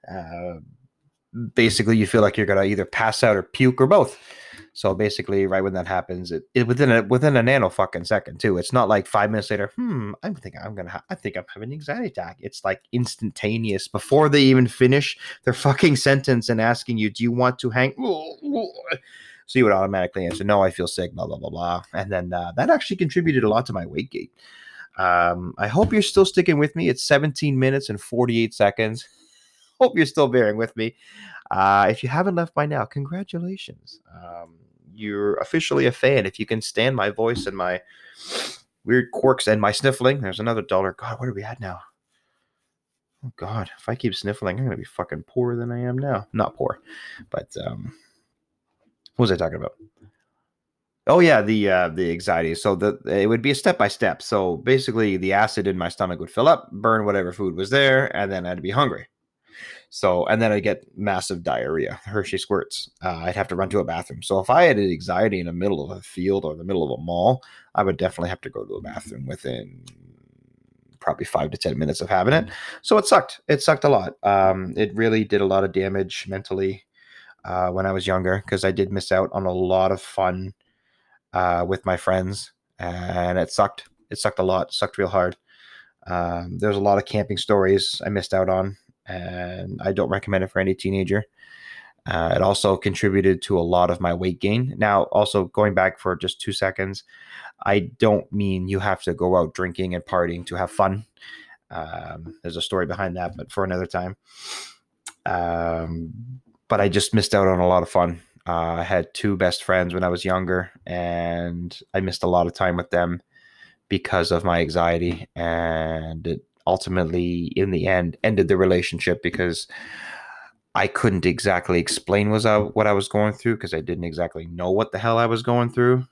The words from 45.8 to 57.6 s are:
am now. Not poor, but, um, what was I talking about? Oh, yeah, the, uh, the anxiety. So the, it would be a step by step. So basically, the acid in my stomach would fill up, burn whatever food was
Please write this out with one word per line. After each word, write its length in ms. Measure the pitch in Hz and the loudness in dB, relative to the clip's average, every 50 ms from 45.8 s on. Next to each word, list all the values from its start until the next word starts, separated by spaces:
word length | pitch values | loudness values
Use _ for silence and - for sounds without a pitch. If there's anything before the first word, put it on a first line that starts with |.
am 180 | 123 123 123 131 | -4 -4 -4 -4
now. 300 | 139 143 127 101 101 _ | -4 -2 -4 -4 -4 _
Not 220 | - 107 107 - - | -2 -2 -2 -2 -2
poor, 260 | - - - - - _ - - - - - - - - _ | -6 -6 -6 -6 -8 _ -20 -20 -20 -18 -20 -20 -20 -16 _
but, 260 | - - - _ - - - | -10 -10 -10 _ -14 -12 -10
um, 280 | - - - - - - _ _ _ _ _ _ _ _ _ _ _ _ _ _ _ _ _ _ _ _ _ _ - _ | -10 -10 -10 -14 -16 -16 _ _ _ _ _ _ _ _ _ _ _ _ _ _ _ _ _ _ _ _ _ _ -20 _
what 80 | - 123 | 0 2
was 80 | 104 | 2
I 40 | 92 | 2
talking 200 | 82 87 80 76 | 0 0 -4 -4
about? 180 | 82 - - - _ - - _ _ - 101 _ _ _ _ _ _ _ _ _ _ _ _ _ _ _ _ _ _ _ | -6 -10 -10 -12 _ -20 -20 _ _ -20 -20 _ _ _ _ _ _ _ _ _ _ _ _ _ _ _ _ _ _ _
Oh, 140 | - 143 180 | 4 6 6
yeah, 220 | 175 165 147 113 | 8 8 6 6
the, 260 | 101 104 110 107 101 98 | 4 4 2 2 4 4
uh, 200 | 92 90 90 82 | 4 4 2 2
the 240 | 80 85 92 85 | 0 0 0 0
anxiety. 420 | 85 85 92 - 87 82 82 80 82 | 0 -2 -2 -2 0 0 0 -2 -2
So 220 | - - 107 98 | 0 0 0 0
the, 220 | 87 98 104 - - _ | 2 0 -2 -2 -2 _
it 200 | - 85 101 98 | -2 2 2 4
would 160 | 107 117 117 | 4 2 2
be 80 | 113 139 | 2 0
a 60 | 139 | -2
step 200 | 131 - 196 180 | 2 2 0 2
by 120 | 269 - 101 | 2 0 0
step. 340 | - - 120 95 80 - | 0 0 -2 -2 -2 -4
So 360 | - - 117 101 95 90 87 71 | -6 -2 0 0 0 0 -2 -2
basically, 580 | 67 123 131 135 131 - 110 113 110 104 95 | 2 2 2 2 2 0 0 0 2 2 0
the 160 | 90 92 95 | 0 0 2
acid 340 | 95 98 107 107 - - 92 | 4 4 2 2 0 -2 -2
in 100 | 98 95 | -2 -2
my 120 | 92 85 87 | -2 -4 -6
stomach 320 | - - 98 90 90 82 | -2 -4 -4 -4 -4 -6
would 100 | 85 80 | -10 -6
fill 180 | - - 120 156 | -2 2 4 4
up, 220 | 170 - - - | 4 4 0 -14
burn 340 | - 98 104 113 113 110 107 | -14 -2 0 2 2 2 2
whatever 280 | 104 101 98 92 87 | 2 2 0 0 -2
food 240 | 92 101 101 92 80 | -4 -4 -4 -4 -2
was 140 | 85 | -4